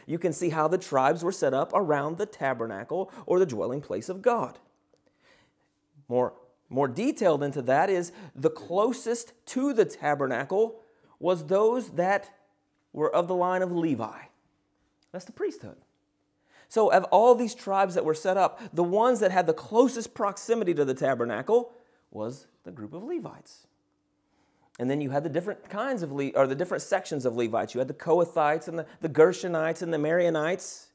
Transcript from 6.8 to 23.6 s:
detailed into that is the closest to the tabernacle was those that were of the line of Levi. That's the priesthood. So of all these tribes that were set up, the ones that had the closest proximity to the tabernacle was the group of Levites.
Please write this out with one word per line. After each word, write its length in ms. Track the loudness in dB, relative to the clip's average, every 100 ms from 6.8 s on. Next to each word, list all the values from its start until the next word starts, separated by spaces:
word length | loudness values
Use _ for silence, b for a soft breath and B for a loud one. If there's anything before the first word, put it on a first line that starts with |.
| 0
detailed 560 | 0 -2 2 2 2
into 180 | 0 -2
that 260 | 2 2 2
is 220 | 0 -2 -10 -18 -2
the 140 | -2
closest 840 | -2 -6 0 0 0 -4 -6 -6 -16 -8
to 260 | -2 0
the 120 | 2 2
tabernacle 1000 | 0 -2 0 0 -2 -2 0 0 -4 B B B B
was 260 | -2 -2 0
those 440 | 2 2 0 -4
that 420 | -2 0 0 -4 _ _ _ _ _ _
were 220 | -2 2
of 140 | 2 2
the 80 | 0
line 260 | 0 0
of 100 | 0
Levi. 480 | 0 0 0 -4 -10 -20 _ _ _ _ _ _ _ _
That's 140 | -16 -14
the 60 |
priesthood. 460 | -8 -6 -8 -16 -20 _ _ _ _ _ _ b b b
So 240 | 2 4
of 140 | 4 4
all 280 | 6 6 6
these 200 | 2 -6
tribes 400 | -2 0 2 2
that 100 | 0
were 80 |
set 220 | 0 0 2
up, 260 | 2 0 -6
the 100 | -2
ones 360 | 0 4 4 4
that 100 | 2
had 160 | 2 2
the 60 |
closest 600 | 0 0 4 4 2 -8
proximity 600 | -4 -4 -2 -2 0 0
to 100 | 0
the 100 | 0
tabernacle 800 | 0 0 0 -2 -2 2 2 0 b b b b
was 360 | -10 -8 -10 -18 _ -18
the 60 |
group 220 | -14 -14
of 100 | -12
Levites. 640 | -10 -10 -10 -16 -20 -20